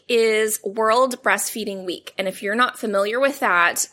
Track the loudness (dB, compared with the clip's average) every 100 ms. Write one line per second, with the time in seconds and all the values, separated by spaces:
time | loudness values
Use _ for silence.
0 | -2 2 2 2 0 -2 -6 -2 2 4
1 | 2 0 0 0 -2 -6 -6 -8 -8 -10
2 | -10 -6 -6 -4 -2 0 0 -2 -2 0
3 | 0 2 0 0 2 4 4 2 -2